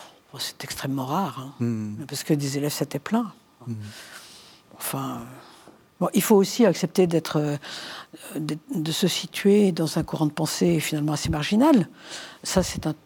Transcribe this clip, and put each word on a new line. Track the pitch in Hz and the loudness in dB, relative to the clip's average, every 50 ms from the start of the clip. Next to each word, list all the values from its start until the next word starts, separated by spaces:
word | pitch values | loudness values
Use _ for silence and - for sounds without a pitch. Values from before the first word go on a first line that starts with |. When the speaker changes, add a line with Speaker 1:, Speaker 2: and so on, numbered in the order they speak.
| - - - _ _ _ | -18 -20 -20 _ _ _
Speaker 1:
Bon, | - 131 | -12 -10
c'est | - - - - | -10 -10 -10 -12
extrêmement | - - - - - 135 135 139 131 | -14 -12 -10 -8 -6 -4 -4 -4 -4
rare, | 131 151 185 196 143 120 131 | -2 -2 -2 -2 -4 -6 -8
hein, | 127 139 139 - | -12 -14 -6 -4
Speaker 2:
Mhm. | 120 117 117 110 107 104 107 110 147 - | -2 -2 -2 -2 -6 -8 -8 -10 -10 -10
Speaker 1:
parce | 143 135 | -10 -8
que | - - | -2 0
des | 156 143 143 139 139 139 | 0 0 0 -2 -2 -2
élèves | 143 147 | -2 -2
s'étaient | - - 147 - - 175 | -2 -4 -6 -6 -6 -8
plaints. | - - 214 233 240 185 - _ _ _ _ _ - | -4 -2 -2 -2 -2 -2 -8 _ _ _ _ _ -10
Speaker 2:
Mhm. | 120 113 107 104 104 - - - - - - - - - - - - - _ _ _ - - | -10 -10 -8 -10 -12 -16 -18 -20 -20 -20 -20 -20 -20 -20 -20 -20 -20 -20 _ _ _ -16 -12
Speaker 1:
Enfin, | - - - 135 131 131 123 120 | -8 -8 -6 -6 -6 -8 -8 -10
euh, | 117 123 131 - - - - - - - - _ _ _ _ _ | -12 -14 -16 -18 -20 -20 -20 -20 -20 -20 -20 _ _ _ _ _
bon, | 180 - - | -4 0 2
il | 208 | 0
faut | - - 220 | 4 8 8
aussi | 196 196 - - - 233 | 8 8 4 4 4 6
accepter | 190 160 - 185 165 - 196 185 170 | 6 6 2 -2 0 2 2 4 4
d'être, | 170 160 160 - - 156 | 4 0 0 0 -2 0
euh, | 151 147 147 143 - - - - - - - - - - - - - - - 147 | 0 0 -2 -4 -6 -12 -14 -12 -12 -14 -14 -16 -16 -18 -20 -20 -18 -10 -8 -6
de, | 156 151 156 156 - - 277 | -4 -4 -6 -6 -8 -6 -4
de | 165 156 160 | -4 -2 -2
se | 151 - 196 170 | 0 0 0 0
situer | - - - - - - - 202 202 208 208 185 | 0 -2 -6 -6 -8 0 4 6 6 6 6 4
dans | 165 170 160 156 - 170 | 4 2 -2 0 0 -2
un | - | -2
courant | - - 156 156 | -2 -2 0 0
de | 147 | 0
pensée | 151 - 160 - - - 185 175 170 156 | 0 -2 -4 -4 0 2 2 4 4 2
finalement | - - 156 151 147 151 151 | 0 -2 -2 -2 0 -2 -2
assez | - - 165 | -2 -2 -2
marginal. | 160 151 147 - 208 220 269 330 294 214 156 - - - - - - - - - - - - | -2 -2 0 0 2 4 6 6 6 6 4 2 -4 -14 -18 -16 -16 -16 -16 -16 -18 -12 -8
Ça, | - - 190 | 0 0 0
c'est | 175 - - - - | 0 0 -4 -4 -4
un | 156 147 - _ | -6 -6 -6 _